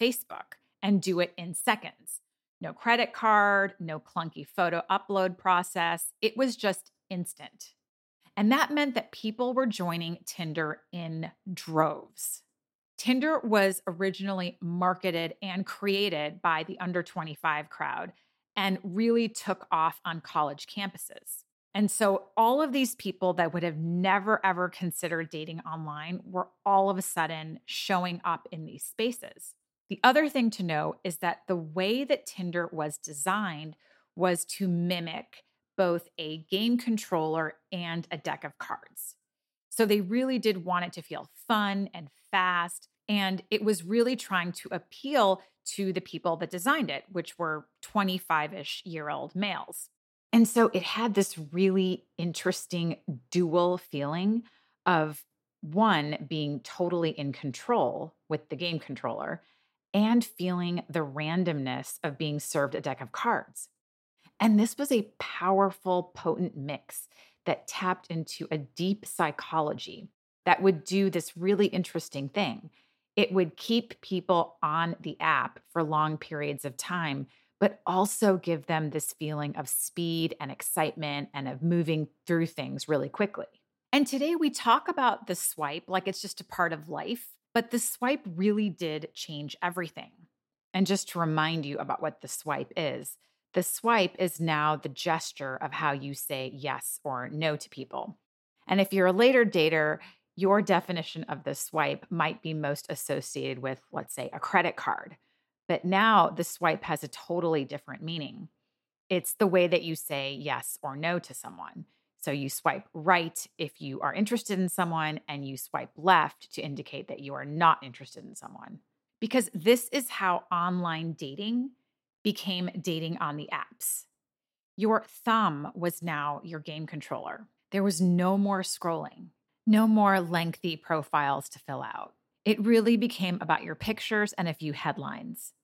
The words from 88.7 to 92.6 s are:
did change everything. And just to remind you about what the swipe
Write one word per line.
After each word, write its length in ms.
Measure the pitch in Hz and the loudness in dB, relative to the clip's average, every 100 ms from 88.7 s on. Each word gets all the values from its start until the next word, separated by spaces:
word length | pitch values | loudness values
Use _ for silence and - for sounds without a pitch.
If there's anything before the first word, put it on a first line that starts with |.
did 380 | 160 165 151 156 | -2 -4 -4 -8
change 440 | - - 147 147 - | -12 -10 -8 -8 -4
everything. 520 | 175 175 165 - - _ _ _ _ _ _ | -4 -2 -6 -10 -18 _ _ _ _ _ _
And 140 | 185 185 | 2 4
just 220 | 196 - | 2 0
to 100 | 175 | -2
remind 480 | 165 156 156 160 143 | 0 2 0 0 -4
you 120 | 143 | -6
about 220 | 139 - | -4 -4
what 200 | 156 - | -4 -6
the 80 | - | -10
swipe 440 | - 156 139 | -8 -4 -4